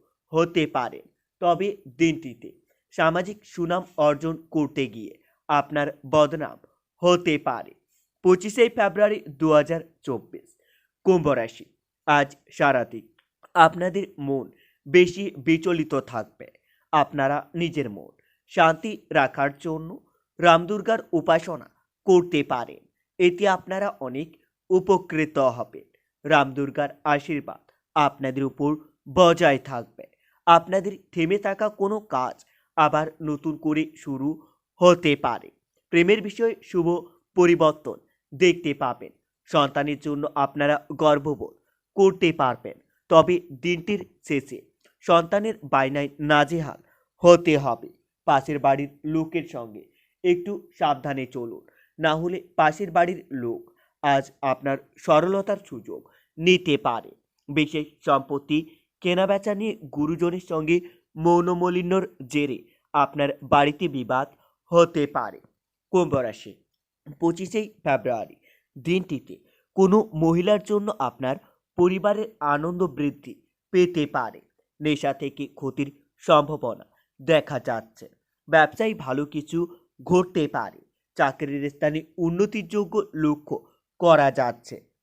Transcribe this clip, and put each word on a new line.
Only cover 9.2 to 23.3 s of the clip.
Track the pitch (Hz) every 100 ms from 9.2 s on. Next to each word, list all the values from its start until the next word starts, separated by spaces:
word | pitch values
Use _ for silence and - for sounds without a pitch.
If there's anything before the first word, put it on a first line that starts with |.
| -
দু | 135 156
হাজার | 151 147 165 - _
চব্বিশ, | - 120 - - _ _ _ _ _ _ 190
কুম্ভ | 180 147
রাশি। | 127 113 - - _ _ _ -
আজ | 147 143 - _
সারাদিন | - 147 127 117 113 - _ _ _ _
আপনাদের | 175 160 170 180 185 190 -
মন | 139 139 - _ _ _ 139
বেশি | 175 180 180 196 151
বিচলিত | 131 160 170 170 156 143
থাকবে। | - 120 107 _ - _ _ _ _
আপনারা | 156 143 147 135 143 - 170
নিজের | 170 165 123
মন | 98 65 _ _ _ _
শান্তি | - 165 160 220 208 _
রাখার | 156 135 - 143 143
জন্য | 170 160 160 240 _ _ _ -
রাম | 170 165 175
দুর্গার | 208 180 220 -
উপাসনা | 170 151 165 175 151 - _ _ _ -
করতে | 180 175 156
পারেন। | 139 127 117 - _ _ _ -
এতে | 180